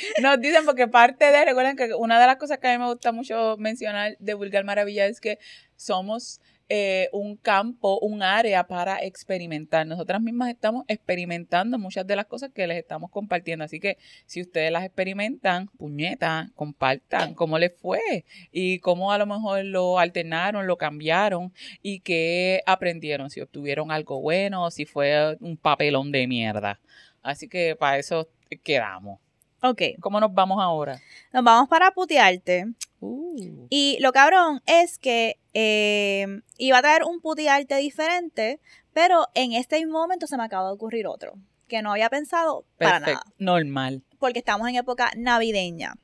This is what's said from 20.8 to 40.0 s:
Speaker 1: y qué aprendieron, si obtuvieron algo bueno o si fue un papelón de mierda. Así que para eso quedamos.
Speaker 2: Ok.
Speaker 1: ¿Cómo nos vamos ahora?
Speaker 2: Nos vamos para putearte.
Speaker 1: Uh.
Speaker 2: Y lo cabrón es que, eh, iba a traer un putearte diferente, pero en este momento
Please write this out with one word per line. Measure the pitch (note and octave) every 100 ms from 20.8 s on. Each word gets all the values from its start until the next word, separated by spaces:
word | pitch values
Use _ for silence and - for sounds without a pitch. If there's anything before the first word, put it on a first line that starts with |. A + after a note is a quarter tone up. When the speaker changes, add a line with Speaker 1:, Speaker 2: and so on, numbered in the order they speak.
| D#3 D3+ D3+ E3+ G#3+ F3 F3+ - - -
Speaker 1:
y | G3+ F#3+
qué | - E3 E3 F3 F#3 F#3+ -
aprendieron, | F#3+ F3+ E3+ D#3 C#3+ C#3
si | -
obtuvieron | - C#3+ C#3+ C#3+ D#3
algo | D#3 D3+ C3+
bueno | D3+ F3+ G3+ F#3+
o | E3+
si | - D3
fue | D3 C#3+ D3 D#3 D3+
un | E3+ D#3+
papelón | D#3 C#3+ D3 C3+ C#3+
de | C#3 B2
mierda. | A#2+ A2+ G#2 G2+ G2+ _ - - _
Así | B2+ C#3+ -
que | F#3 E3 D#3
para | C#3+ C#3
eso | - E3 D#3+ _ - -
quedamos. | - C#3 G#2+ F#2 G2+ G2 _ _ _ _
Speaker 2:
Ok. | B3+ A#3 E3 -
Speaker 1:
¿Cómo | G3+ G#3
nos | G#3+
vamos | F#3+ F#3+ G3
ahora? | F#3 D#3 C#3 C3 - - -
Speaker 2:
Nos | B3+
vamos | A#3+ A#3 C4+
para | E4 F#4
putearte. | F#4 F#4 C#4+ G3 F#3 - F3+ G#3 A#3 - _
Speaker 1:
Uh. | G3 B3+ F4 D4 F3+ D3 B2
Speaker 2:
Y | C#4+ C#4 C4+
lo | C4
cabrón | C4 D4 F#4 E4 C#4 -
es | E4+ F4 -
que, | C4 A#3 A3+ - _
eh, | G#3+ A3 G#3+ G#3 G#3 G3+ G3 G3 G3 - -
iba | C4 B3+
a |
traer | C#4+ D#4+
un | D4+ F4
putearte | D#4 D#4 D4+ C#4 C4+ C#4
diferente, | C#4+ - D#4 F4+ E4 - A3 D4 _ - _
pero | D#4 F4 E4+ - -
en | B3+
este | A#3 - D#4 D#4+
momento | D#4+